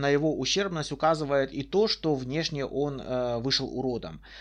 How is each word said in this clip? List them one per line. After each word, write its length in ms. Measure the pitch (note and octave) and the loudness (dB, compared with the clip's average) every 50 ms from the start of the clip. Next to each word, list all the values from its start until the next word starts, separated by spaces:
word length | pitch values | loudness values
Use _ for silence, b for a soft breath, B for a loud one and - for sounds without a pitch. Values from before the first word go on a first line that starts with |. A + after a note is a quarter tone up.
На 80 | C#3 C#3+ | 2 2
его 260 | C#3+ C#3+ D3+ D#3 C#3+ | 4 4 4 2 2
ущербность 580 | - C3 B2+ - F#3 G3+ G3 F3 D#3+ D3 - D3 | 0 0 0 2 2 0 0 -2 -4 -4 -4 -4
указывает 600 | C3+ - D#3 E3 D#3 D#3 C3+ C#3+ C#3 C3+ C3+ - | 0 2 2 2 2 2 2 2 2 2 0 -2
и 100 | - C#3 | -6 -6
то, 240 | - - F#3+ G#3+ | 0 2 2 4
что 280 | G#3+ - - - D#3+ D3+ | 4 2 0 2 0 0
внешне 500 | C3 C3 B2 C3+ D#3 D#3+ - D#3 C#3+ C3+ | 0 0 -2 -2 -2 -2 -2 -2 -2 -4
он, 360 | - - C3 C#3+ D3 C#3+ C3 | -2 -2 -2 -2 -2 -2 -6
э, 380 | - - B2+ B2+ B2 B2 A#2+ A#2 | -6 -2 -2 0 0 0 0 0
вышел 300 | A#2 C3+ C3 - C3+ - - B2 | 0 2 0 0 0 -2 -2 -2
уродом. 440 | C3 C3 B2 A2 - E2 D#2+ D#2 B B B B | -2 -2 -2 -2 -4 -8 -12 -12 B B B B